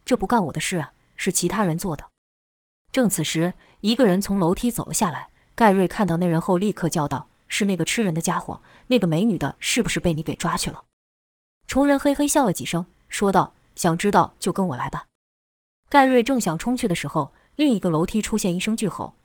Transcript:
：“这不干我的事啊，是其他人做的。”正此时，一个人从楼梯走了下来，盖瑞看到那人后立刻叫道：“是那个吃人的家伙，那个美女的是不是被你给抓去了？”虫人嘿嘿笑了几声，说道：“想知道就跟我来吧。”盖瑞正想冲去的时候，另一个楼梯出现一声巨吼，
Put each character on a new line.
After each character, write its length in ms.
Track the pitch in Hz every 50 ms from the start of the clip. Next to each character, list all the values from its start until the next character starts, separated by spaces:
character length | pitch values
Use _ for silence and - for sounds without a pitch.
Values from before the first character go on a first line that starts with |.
| _
：“这 120 | - 254
不 100 | 240 190
干 200 | - 247 233 180
我 60 | 135 -
的 80 | 156
事 180 | - - 190 170
啊， 140 | 143 - _ _ _ _ _
是 160 | - - 190
其 160 | - - 175
他 160 | 175 - 214 208
人 160 | 175 156 170
做 160 | - 190 151
的。” 120 | - - - _ _ _ _ _ _ _ _ _ _ _ _ _ _ _ _
正 180 | - 269 247 190
此 140 | - - 156
时， 320 | - - 160 165 180 - - _ _ _ _ -
一 120 | 202 240
个 100 | 226 262
人 160 | 196 175 190
从 200 | 202 - 196 202
楼 120 | 170 160 196
梯 200 | - - 240 233
走 120 | - -
了 80 | - 156
下 200 | - 220 175 135
来， 180 | 120 - - _ _ _ _ _
盖 160 | - 240 208
瑞 160 | 190 190 185
看 180 | 180 - - 214
到 120 | 170 165
那 100 | 170 180
人 140 | 175 160 165
后 180 | - - 185 175
立 140 | 202 214 -
刻 160 | - - 160
叫 180 | - 175 143
道 220 | 143 - 131 - _ _ _ _
：“是 200 | - - - 214
那 100 | 196 190
个 80 | 165 160
吃 180 | - - - 214
人 100 | 185 156
的 80 | 165
家 200 | - - 165 -
伙， 200 | - - - - _ _ - - _ -
那 100 | 254 233
个 80 | -
美 180 | 170 156 160 214
女 140 | 240 185 -
的 160 | 147 135 - -
是 240 | - - - 247 208
不 40 | 170
是 120 | - 170
被 140 | - 180 160
你 80 | 151 160
给 120 | - 135
抓 220 | - - 170 -
去 120 | 190 - 190
了？” 140 | - - - _ _ _ _ _ _ _ _ _ _ _ _ _ _ _ _ -
虫 180 | - 262 285
人 100 | 285 285
嘿 160 | 269 - 285 277
嘿 140 | 294 294
笑 180 | 285 - 311 269
了 80 | 202 165
几 120 | - 127
声， 220 | - - 165 180 - _ _ _ -
说 220 | - - 208 196
道 240 | 190 185 139 - _ _ _ _ _
：“想 200 | - - 175 165
知 140 | 170 - 202
道 240 | 196 180 165 - - -
就 120 | - 202 -
跟 160 | - 190 180
我 80 | 131
来 140 | 120 117 -
吧。” 160 | - 156 - _ _ _ _ _ _ _ _ _ _ _ _ _ _ _ _ -
盖 160 | - 285 269
瑞 180 | 262 254 247 226
正 160 | 240 269 240
想 180 | - 190 156 165
冲 180 | - 240 254
去 120 | 240 - 202
的 60 | 170
时 100 | - -
候， 260 | 143 - 156 143 - _ _ _ _ _
另 180 | - 302 285 233
一 60 | 185
个 100 | - 180
楼 160 | 160 151 175
梯 160 | - - 214
出 160 | 202 - 226
现 200 | 208 - 185 170
一 20 | 180
声 180 | - 220 226
巨 120 | 220 226 175
吼， 260 | - - - - - _